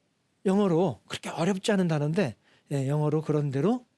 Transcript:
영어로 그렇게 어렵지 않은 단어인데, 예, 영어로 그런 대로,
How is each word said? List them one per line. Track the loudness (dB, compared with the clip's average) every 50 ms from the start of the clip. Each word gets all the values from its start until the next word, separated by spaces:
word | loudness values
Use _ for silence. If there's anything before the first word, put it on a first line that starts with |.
| _ _ _ _ _ _ _ _ -2
영어로 | 0 2 2 4 4 4 2 2 0 -2 -4 _
그렇게 | -12 -12 -10 -10 -8
어렵지 | -6 -2 0 0 0 0 0 0
않은 | 2 2 2 2
단어인데, | 0 0 0 0 0 0 -2 -2 -4 -8 _ _ _ _ _ -4
예, | -4 -2 -2 0
영어로 | 0 0 0 0 0 0
그런 | 0 0 0 0 0 -2
대로, | -2 0 0 0 0 -2 -4 _ _